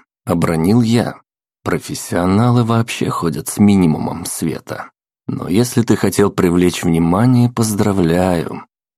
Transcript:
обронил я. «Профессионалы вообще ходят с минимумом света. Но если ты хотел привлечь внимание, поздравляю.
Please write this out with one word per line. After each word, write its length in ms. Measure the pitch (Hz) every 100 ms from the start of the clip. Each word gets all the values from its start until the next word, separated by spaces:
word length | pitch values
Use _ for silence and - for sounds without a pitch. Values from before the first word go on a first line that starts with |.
| _ _
обронил 580 | - 87 85 80 82 117
я. 380 | 113 117 87 - _ _ _ _ -
«Профессионалы 960 | 87 - - - 95 90 98 123 123
вообще 460 | 113 117 117 - -
ходят 380 | - 85 73 -
с 100 | -
минимумом 680 | 104 98 87 73 - 82
света. 640 | 85 - 82 - - - - _ _ _ -
Но 220 | - -
если 340 | 92 120 120
ты 140 | 110 107
хотел 340 | 101 - 101
привлечь 520 | - 90 87 90 -
внимание, 680 | 87 82 85 90 123 123 120
поздравляю. 1120 | 120 110 101 107 98 85 87 92 87 - - - _ _